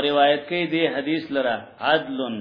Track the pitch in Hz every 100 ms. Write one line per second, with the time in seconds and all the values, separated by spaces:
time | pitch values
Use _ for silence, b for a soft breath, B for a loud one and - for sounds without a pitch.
0 | 143 143 143 147 - 175 165 160 160 131
1 | 139 160 - 139 127 107 104 - 123 156
2 | 135 131 123 110